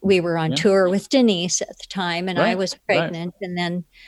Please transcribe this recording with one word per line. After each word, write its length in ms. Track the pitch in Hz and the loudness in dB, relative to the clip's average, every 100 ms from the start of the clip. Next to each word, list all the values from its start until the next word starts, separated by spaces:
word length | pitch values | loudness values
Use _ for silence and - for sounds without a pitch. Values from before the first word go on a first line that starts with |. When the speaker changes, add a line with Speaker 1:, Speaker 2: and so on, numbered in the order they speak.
Speaker 1:
we 180 | - 190 | 4 2
were 160 | 170 165 | 2 -2
on 140 | 160 | 0
Speaker 2:
Yeah. 60 | - | 2
Speaker 1:
tour 320 | 220 196 185 | 2 4 4
with 180 | 196 - | 0 0
Denise 540 | 277 240 185 180 - | 2 4 2 -2 -4
at 160 | - - | -6 -12
the 80 | - | -12
time, 400 | 190 175 170 185 | -6 -4 -4 -4
and 100 | 175 | 0
I 20 | 190 | 0
Speaker 2:
Right, 100 | 226 | 0
Speaker 1:
was 140 | 185 - _ | -4 -6 _
Speaker 2:
right. 100 | 180 | 0
Speaker 1:
pregnant, 360 | 165 170 175 - | 0 -4 -10 -10
and 160 | 185 175 | -8 -4
then 280 | 175 175 170 _ | -4 -4 -8 _